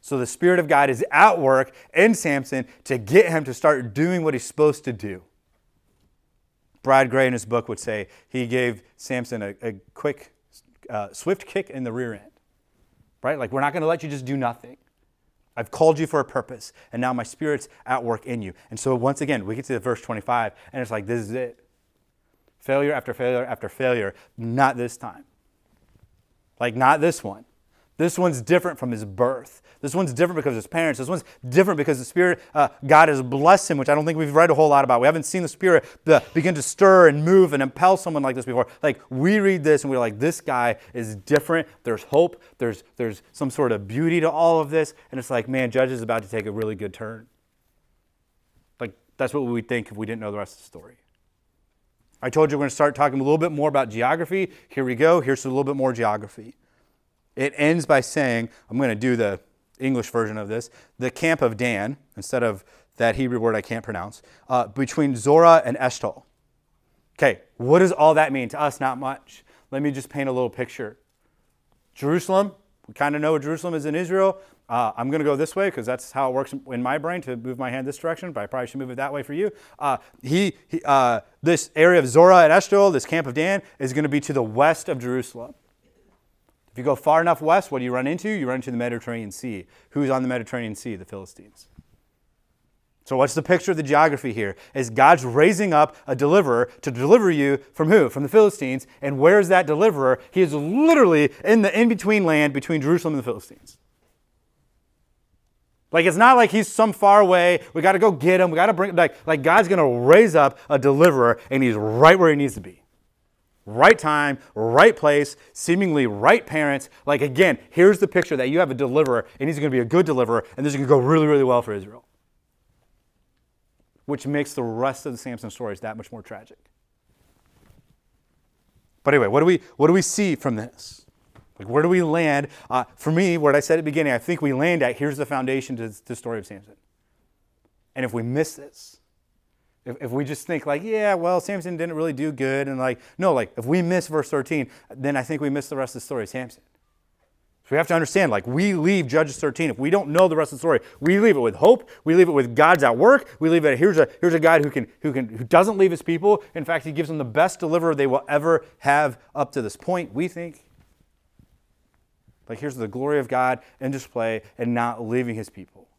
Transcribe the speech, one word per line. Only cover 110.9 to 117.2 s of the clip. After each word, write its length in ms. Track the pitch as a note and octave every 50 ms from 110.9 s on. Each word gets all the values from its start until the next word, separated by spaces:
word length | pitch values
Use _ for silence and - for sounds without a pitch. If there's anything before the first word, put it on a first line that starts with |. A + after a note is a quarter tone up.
| C#3 C#3 D#3+ F3 D3 C3 A#2+ A#2 A2+ - - -
and 120 | C3+ C3+
he's 140 | C3+ B2 A2
right 420 | G#2+ G#2 A2 A2 A#2+ C#3+ D#3+ F3+ F#3+
where 100 | F3 E3
he 80 | D3+
needs 160 | C#3+ C#3+ C3+ -
to 60 | A2
be. 220 | F2+ F#2+ F2 _ _ _ _ _ _ _ _ _ _ _ _ _ _ _ _ _ _
Right 340 | G#2 G#2 A#2 C#3+ F#3+ A3+ A3
time, 400 | - D#3 D3+ D3 D3 C#3+ C#3 - - - _
right 400 | G#2+ A2 A2+ A#2 C#3 F#3 A#3 -
place, 420 | - - D3 D3 D3 D3 C#3+ - _ _ _ _
seemingly 520 | - - - E3+ F#3+ G3+ F3+ D#3 D3 C3
right 380 | A2+ G#2 G2+ G#2 D3 G#3+ A3+ A3+
parents. 460 | - - D#3 D3+ C#3+ C#3 C3+ C3+ - _ - _
Like, 160 | - D3 C#3